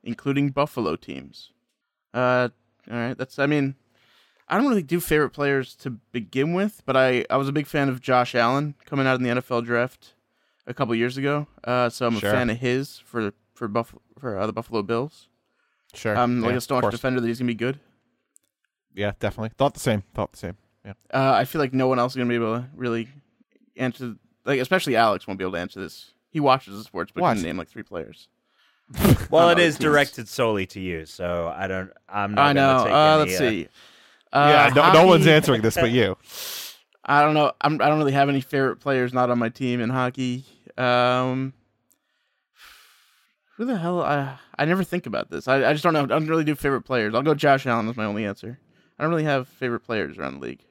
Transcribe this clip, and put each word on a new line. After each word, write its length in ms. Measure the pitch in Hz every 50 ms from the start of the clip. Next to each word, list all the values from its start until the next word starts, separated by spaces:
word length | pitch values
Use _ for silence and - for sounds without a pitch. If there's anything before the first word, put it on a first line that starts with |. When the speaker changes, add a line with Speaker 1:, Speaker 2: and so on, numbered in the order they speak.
| _
Speaker 1:
including 460 | - 117 - - 139 139 143 143 143
Buffalo 460 | 135 139 143 147 - 131 110 82 80
teams?" 560 | 85 - - 69 67 67 69 55 - - _ _ _ _ _ _ _ _ _ _ _ _ _ -
Uh, 360 | 120 127 123 127 123 123 120 _ _ _ _ _ _ _ -
all 80 | 110
right. 200 | 120 117 120 131
That's, 200 | - 127 - -
I 80 | - 139
mean, 300 | 143 151 147 139 135 135 _ _ _ _ _ _ _ _ _ _ _ _ _ _
I 100 | _ -
don't 100 | 190 262
really 160 | 285 240 202 165
do 160 | 135 165 175
favorite 320 | 160 - 160 151 147 123
players 440 | _ - 143 143 139 139 131 - -
to 120 | _ - 135
begin 640 | 120 104 _ _ - 131 107 87 - 131 139 160 170
with, 280 | 185 196 208 - - _
but 100 | - 131
I, 280 | 131 131 131 127 123 - -
I 80 | -
was 100 | 135 139 135
a 20 | 143
big 140 | 156 147
fan 220 | - - 151 143 139
of 120 | 127 127
Josh 320 | - - 127 123 123 123 -
Allen 420 | 123 117 117 127 139 147 147 143 _ _
coming 200 | - - 139 135
out 80 | 131 131
in 60 | 127 127
the 60 | 123
N 80 | 120
F 140 | 127 127 -
L 100 | 127 117
draft 520 | 120 117 120 117 120 127 - _ - - _ _ _ _ _ _ _ _ _ _ _
a 80 | - 123
couple 220 | - 139 110 117
years 220 | 113 117 123 127
ago. 300 | 139 135 143 147 147 147 - _ - -
Uh, 260 | - 123 123 123 120
so 180 | - - 131
I'm 100 | 120 117
Speaker 2:
Sure. 120 | 107 107 101
Speaker 1:
a 40 | 107
fan 160 | - 123 117
of 80 | 107
his 400 | 120 127 123 123 131 139 - - -
for, 340 | _ _ - 120 110 101 101 _ _ _ _
for 140 | - 120
Buff-, 280 | 107 104 117 117 - - - _ _ _ -
for, 180 | 139 127 104 95
uh, 60 | 101
the 60 | 110 107
Buffalo 280 | 113 117 - 117 110 101
Bills. 440 | 95 117 117 131 151 _ - _ _ _ _ _ _ _ _ _ _ _ _ _ _ _
Speaker 2:
Sure. 220 | - - 110 104
Speaker 1:
I'm, 240 | 113 123 123 123 123
like, 100 | 113 120
Speaker 2:
Yeah, 60 | 123
Speaker 1:
a 40 | 127
staunch 160 | - - 139 123
Speaker 2:
of 40 | 120
course. 100 | 104 110
Speaker 1:
defender 240 | 117 - 131 127 127
that 60 | 117
he's 120 | 117 117 117
gonna 80 | 127
be 60 | 123 117
good. 240 | 104 113 123 139 143 _ _ _ _ _ _ _ _ _ _ _ _ _ _ _ _ _ _ _ _ _ _ _
Speaker 2:
Yeah, 180 | 92 101 104 98 _
definitely. 300 | - 104 98 - 110 110 -
Thought 160 | _ 135 143 -
the 60 | -
same. 220 | - 135 110 104 98 _ _
Thought 180 | - 101 -
the 60 | _
same. 200 | - - 85 95 _ _ _ _ _ _
Yeah. 80 | 98 98 _ _ _ -
Speaker 1:
Uh, 200 | 131 135 135 131
I 120 | 101 123
feel 140 | 127 - 160
like 140 | 147 127 131
no 140 | 131 131
one 120 | 131 131 123
else 140 | 120 127 131
is 40 |
gonna 120 | 131 123 120
be 60 | 120
able 240 | 117 117 110 113 120
to 80 | 123 131 147
really 340 | - 127 123 113 113 113 123 139 147 _ _ _ _ _ _ _ _ _ _ _
answer, 400 | - 127 127 117 - 131 120 107 - _ _ _ _ _
like, 140 | - 143 135
especially 360 | 127 - 190 185 - 147 123
Alex 320 | 110 113 110 101 92 -
won't 100 | - 95
be 60 | 95 95
able 80 | 92 92
to 60 | 85
answer 200 | 87 87 - 98
this. 320 | 95 78 - - - _ _ _ _ _
He 100 | _ 160
watches 380 | 147 139 127 135 - - 98
the 60 | 202 -
sports, 280 | - - 90 85 - _
but 80 | -
Speaker 2:
What? 120 | 175 165 120
Speaker 1:
can 100 | 104 85
name, 140 | 80 -
like, 100 | 92 82 _
three 140 | _ 113 101
players. 440 | _ 101 87 80 - - - - _ _ _ _ _ _ _ _ _ _ _ _ _
Speaker 2:
<laughs> 260 | - - - 196 - - - -
Speaker 3:
Well, 140 | - 160 170
Speaker 1:
On 40 | 175
Speaker 3:
it 40 | 170
Speaker 1:
other 80 | 175 175
Speaker 3:
is 120 | 165 143
Speaker 1:
teams. 60 | 117 143
Speaker 3:
directed 440 | 156 147 147 143 139 - - 117
solely 380 | - - - 127 113 107 101 95
to 120 | 92 - 104
you, 260 | 95 92 87 80 78
so 440 | 76 - - 90 87 87 87 82 85 73
I 120 | 73 98
don't, 240 | 95 95 92 95 92 - _ _
I'm 280 | _ 98 104 101 101 107
not 100 | 113 143
Speaker 1:
I 80 | 143 139
Speaker 3:
gonna 240 | 139 139 135 131
Speaker 1:
know. 60 | 131 117
Speaker 3:
take 80 | - -
Speaker 1:
Uh, 40 |
Speaker 3:
any, 200 | 147 151 156 156 156
Speaker 1:
let's 140 | 151 - 185
Speaker 3:
uh, 40 | 180 143 120
Speaker 1:
see. 180 | 110 90 78 - _ - - - _ _ _ _ _ _ _ _
Uh, 160 | - 139 143 147
Speaker 2:
Yeah, 220 | 151 151 143 120 127
no, 180 | 139 156 175 185
no 120 | 160 175
one's 160 | 185 180 160 147
Speaker 1:
hockey. 80 | 165 156
Speaker 2:
answering 280 | 151 151 - 131 113
this 140 | 107 113 -
but 140 | 175 170 117
you. 240 | 117 127 113 98 95 _ _ - - - - - - -
Speaker 1:
<laughs> 440 | - - - _ _ _ _ _ _
I 160 | - 143 143 147
don't 100 | 151 156
know. 180 | 151 147 131 - _
I'm, 200 | - 147 156 147
I 60 | - 147
don't 80 | 151
really 140 | 156 151 139
have 180 | 135 139 139 139
any 120 | 143 139
favorite 360 | 131 - - 139 135 127 98
players 340 | - _ 143 135 131 123 123 127
not 160 | 127 123 123
on 80 | 123 120
my 100 | 117 113
team 300 | 117 - 135 123 123 123
in 80 | 117 117
hockey. 560 | 127 131 127 123 123 - 131 127 123 127 135 _ _ _ _ - -
Um, 760 | - 127 123 123 123 123 123 123 127 127 131 127 131 135 135 135 _ _ _ _ _ _ _ _ _ _ _ _ _ _ _ _ _ _ _ _ _ - - - - _ _ _ _ _ _ _ _ _ _ _ _ _ _ _
who 80 | - 220
the 120 | 254 254
hell? 240 | 190 165 170 180 175
I, 360 | 156 - 147 143 139 135 131 131 - _ -
I 80 | - 147
never 180 | 156 175 190 180
think 220 | - - 175 -
about 240 | 139 98 60 - _
this. 180 | - 73 -
I, 220 | 123 131 139 131 113
I 20 | 151
just 100 | 151 -
don't 100 | 175 160
know. 100 | 156 143
I 20 |
don't 220 | 123 113 151 156
really 160 | 156 160 165 156
do 120 | 147 151
favorite 260 | - - 143 135 120
players. 320 | - _ 131 123 107 107 110
I'll 80 | 120
go 120 | 135 156 151
Josh 320 | 143 - 147 139 135 135
Allen 220 | 131 117 117 107
as 80 | 110 120
my 100 | 117 110
only 200 | 104 101 104 110
answer. 340 | 101 101 - - 113 123 - _ _ _ _ _ _ _ _
I 40 | 147
don't 80 | 156
really 120 | 170 160 156
have 240 | 156 143 135 127
favorite 340 | _ _ _ 131 127 120 113
players 360 | _ - 117 107 87 71 73
around 180 | 92 78 67 67
the 40 | 69
league. 220 | 67 60 65 - _ _